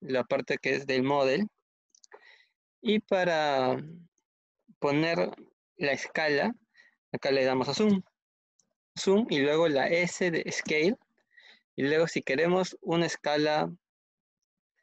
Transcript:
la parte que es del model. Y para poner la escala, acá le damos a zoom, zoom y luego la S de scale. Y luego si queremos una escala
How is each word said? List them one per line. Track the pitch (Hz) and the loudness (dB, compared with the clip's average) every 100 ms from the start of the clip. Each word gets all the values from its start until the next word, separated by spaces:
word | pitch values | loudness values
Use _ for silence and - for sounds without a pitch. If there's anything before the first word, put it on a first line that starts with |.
la | 147 127 | -4 -4
parte | 120 135 127 143 | -2 -2 -2 -4
que | 135 | -2
es | 139 139 | -2 -2
del | 131 | 0
model. | 131 143 135 147 208 - _ _ _ _ _ - - - _ _ _ _ | 2 2 2 2 -2 -6 _ _ _ _ _ -20 -20 -20 _ _ _ _
Y | 233 214 | 0 0
para | - 190 175 160 151 135 131 127 156 170 - _ _ _ _ _ _ _ | 0 0 2 2 2 2 0 -2 -6 -16 -20 _ _ _ _ _ _ _
poner | 147 143 160 175 180 - - _ _ - | 0 0 0 0 -4 -6 -18 _ _ -6
la | 143 | -4
escala, | 131 - - 156 143 196 - _ _ _ _ _ | -4 -4 -2 0 0 0 -4 _ _ _ _ _
acá | - 143 | -6 -2
le | 135 | 2
damos | 131 131 127 | 2 0 0
a | |
zoom, | 139 214 190 - _ _ _ _ _ _ _ _ - | 2 2 2 -2 _ _ _ _ _ _ _ _ -4
zoom | - 196 240 | 2 2 2
y | 151 | 2
luego | 139 156 170 | 2 4 2
la | 135 135 | 2 2
S | 170 180 - 180 | 0 0 -2 -2
de | 165 - | -2 -4
scale. | - - 156 170 254 _ _ _ _ - - _ - | -6 -2 0 0 0 _ _ _ _ -20 -20 _ -4
Y | |
luego | 139 160 165 | 0 0 0
si | 147 | -2
queremos | - 135 170 185 180 - | -2 0 2 2 0 -6
una | 196 170 | -2 0
escala | 160 - 147 151 151 151 170 175 _ _ _ _ _ _ _ _ _ _ | 0 -2 -2 0 0 0 -2 -6 _ _ _ _ _ _ _ _ _ _